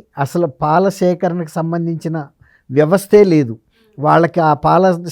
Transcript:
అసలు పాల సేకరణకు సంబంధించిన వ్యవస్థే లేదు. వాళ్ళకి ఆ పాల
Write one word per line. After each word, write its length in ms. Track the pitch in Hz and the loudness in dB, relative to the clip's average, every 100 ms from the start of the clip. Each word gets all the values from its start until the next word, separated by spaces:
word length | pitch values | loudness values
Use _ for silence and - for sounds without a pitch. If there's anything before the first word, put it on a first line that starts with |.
| - - 139 | -14 -8 -6
అసలు 240 | 175 175 - | -2 -4 -4
పాల 240 | 151 165 196 196 | 0 0 0 0
సేకరణకు 520 | 185 175 185 175 160 175 | -2 0 -4 -4 -8 -6
సంబంధించిన 580 | 165 170 170 165 165 160 143 _ _ _ - | -6 -4 -6 -6 -8 -8 -10 _ _ _ -8
వ్యవస్థే 520 | 135 151 185 - 208 | 0 2 0 2 4
లేదు. 300 | 202 156 127 110 _ _ _ - 147 | 4 4 0 -6 _ _ _ -6 0
వాళ్ళకి 340 | 156 165 175 | 2 2 0
ఆ 140 | 160 143 156 | 0 0 0
పాల 200 | 165 190 170 175 | 2 2 -2 -6